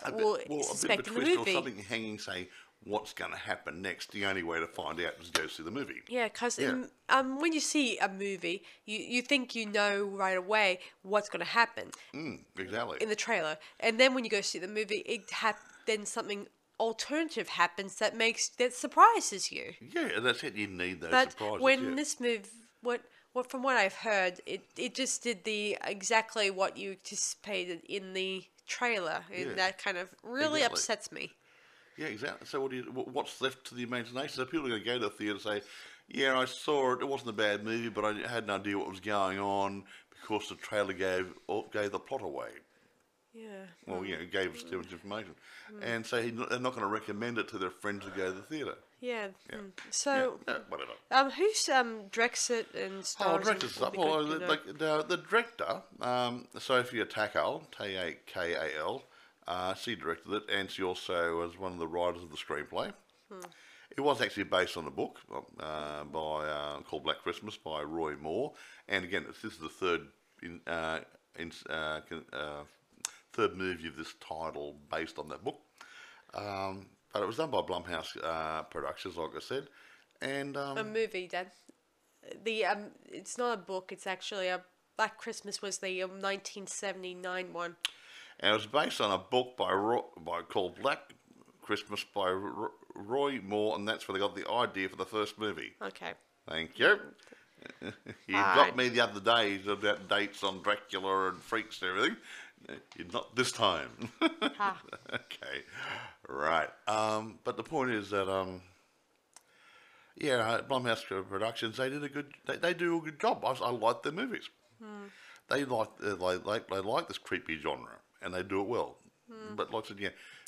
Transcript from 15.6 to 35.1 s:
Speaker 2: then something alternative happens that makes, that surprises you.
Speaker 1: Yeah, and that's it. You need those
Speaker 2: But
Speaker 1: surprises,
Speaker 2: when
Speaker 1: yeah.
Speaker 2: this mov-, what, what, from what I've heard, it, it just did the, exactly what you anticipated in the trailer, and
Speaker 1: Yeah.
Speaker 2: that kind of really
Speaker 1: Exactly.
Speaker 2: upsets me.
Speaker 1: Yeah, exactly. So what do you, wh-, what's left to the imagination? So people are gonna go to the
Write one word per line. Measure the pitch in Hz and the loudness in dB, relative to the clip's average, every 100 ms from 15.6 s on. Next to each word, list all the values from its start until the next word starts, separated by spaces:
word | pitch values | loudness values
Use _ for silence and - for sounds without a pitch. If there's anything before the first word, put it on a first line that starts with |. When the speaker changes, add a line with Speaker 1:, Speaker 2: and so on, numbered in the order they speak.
| - - - | -8 -10 -2
Speaker 2:
then | 214 208 | 0 0
something | 233 214 202 - _ _ - | -4 -4 -4 -6 _ _ 0
alternative | 226 226 - 294 320 233 175 | 0 0 -2 0 0 -2 -4
happens | - 175 - 196 - | 4 4 4 -6 0
that | 214 | 0
makes, | 226 226 220 - | 4 2 2 -2
that | - 247 | 2 2
surprises | 240 294 302 415 440 - 190 - | 2 0 10 10 10 2 -2 -4
you. | - - 170 | -4 -8 -10
Speaker 1:
Yeah, | 131 339 | -6 -2
and | 269 98 123 | 2 4 4
that's | 123 | 2
it. | 147 | 0
You | 104 101 | -2 -4
need | 90 90 90 | 0 -2 -2
those | 82 | 4
Speaker 2:
But | 254 262 | 4 4
Speaker 1:
surprises, | - 104 107 | 2 -2 4
Speaker 2:
when | 262 262 262 | 6 6 4
Speaker 1:
yeah. | 269 | -2
Speaker 2:
this | 294 - | -2 -2
mov-, | 240 226 196 233 - _ | 0 0 -4 -20 -20 _
what, | 240 240 - - _ | -2 -2 -4 -20 _
what, | 254 247 | -4 -4
from | 262 | -2
what | 269 247 | 4 6
I've | 196 | 4
heard, | - 226 202 185 180 - | 2 2 4 4 0 -8
it, | 185 - - | -8 -8 -6
it | 247 | -4
just | 247 254 - | -2 -2 0
did | 240 202 | -2 -2
the, | 220 214 208 - | -2 -2 0 -2
exactly | - 202 196 226 220 226 196 | -4 -4 4 4 4 2 2
what | 190 190 - | 4 0 0
you | 196 | -8
anticipated | 190 - 202 - - 202 196 180 170 - | -8 -8 -4 -4 -4 -4 -4 -2 -6 -6
in | 202 190 | -8 -4
the | 190 190 190 - _ - | -4 -2 -4 -8 _ -8
trailer, | - 240 214 165 160 175 | -2 0 2 0 -2 -4
and | 202 156 | -6 -4
Speaker 1:
Yeah. | |
Speaker 2:
that | 190 185 190 | 2 2 2
kind | 208 180 | -4 -2
of | 185 - | -6 -12
really | 214 254 311 302 | -8 0 2 4
Speaker 1:
Exactly. | 247 - | 4 2
Speaker 2:
upsets | - 208 - | 0 -2 -4
me. | - - - _ - - - - - | -10 -10 -12 _ -20 -20 -20 -20 -8
Speaker 1:
Yeah, | 151 | -6
exactly. | 104 143 - - | -2 -4 -4 -6
So | 143 | -2
what | 135 | -2
do | 127 | -2
you, | |
wh-, | - 127 - | -6 -6 -4
what's | 131 - - | -2 -2 0
left | 131 131 - | -2 -2 -12
to | |
the | 123 | -6
imagination? | 120 123 117 123 143 123 | -4 -4 -4 -6 -6 -4
So | |
people | 127 160 135 | -2 -2 0
are | |
gonna | 110 | -2
go | 107 123 | 0 0
to | |
the | 104 | 0